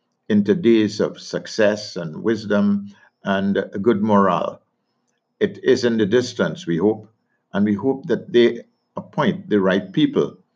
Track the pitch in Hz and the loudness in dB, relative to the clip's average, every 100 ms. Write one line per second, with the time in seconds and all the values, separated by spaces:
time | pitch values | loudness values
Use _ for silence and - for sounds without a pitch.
0 | _ _ - 104 104 90 110 113 104 104 | _ _ 0 0 2 2 4 4 2 0
1 | 85 - - 87 - - 104 107 - 92 | -4 -4 -10 -10 -8 0 0 0 -8 -10
2 | 82 95 101 110 104 104 101 101 - - | -10 -6 -4 -4 0 0 2 0 -4 -18
3 | _ _ 101 98 98 98 - 107 107 101 | _ _ -4 -2 0 -2 -4 -2 0 0
4 | 107 101 95 82 - - _ _ _ _ | 2 4 4 2 -4 -8 _ _ _ _
5 | _ _ _ _ 104 - - 117 120 113 | _ _ _ _ -4 -2 0 2 2 0
6 | 98 120 - - 87 78 - 82 104 107 | 2 2 0 -4 -4 -4 -4 0 0 -2
7 | - _ _ _ _ 196 104 - 135 135 | -10 _ _ _ _ -2 0 0 -2 -4
8 | 165 - - 117 117 117 - _ _ - | -4 -6 2 4 4 2 -12 _ _ -18
9 | - - 127 85 - 104 95 98 98 156 | -10 -2 -2 -2 -2 0 2 0 -2 0
10 | 143 - 71 - _ | 0 0 -2 -6 _